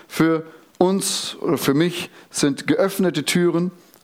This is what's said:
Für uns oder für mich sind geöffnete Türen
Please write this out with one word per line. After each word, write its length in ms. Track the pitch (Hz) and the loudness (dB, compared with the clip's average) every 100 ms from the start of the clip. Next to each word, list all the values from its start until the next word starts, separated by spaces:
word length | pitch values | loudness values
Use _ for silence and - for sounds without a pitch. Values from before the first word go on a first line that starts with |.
| - | -10
Für 380 | - 160 160 156 - - - | 0 2 0 -4 -18 -20 0
uns 580 | 180 190 190 - - - | 2 2 -2 -6 -8 -6
oder 160 | - 135 | -2 0
für 160 | - | 2
mich 380 | 139 175 170 - - - | 2 0 -2 -10 -16 -12
sind 360 | - 147 135 - | -2 0 0 0
geöffnete 580 | 156 190 - 185 151 | 0 0 0 0 0
Türen 480 | 139 180 175 165 180 - - - | -2 0 2 2 -2 -6 -20 -20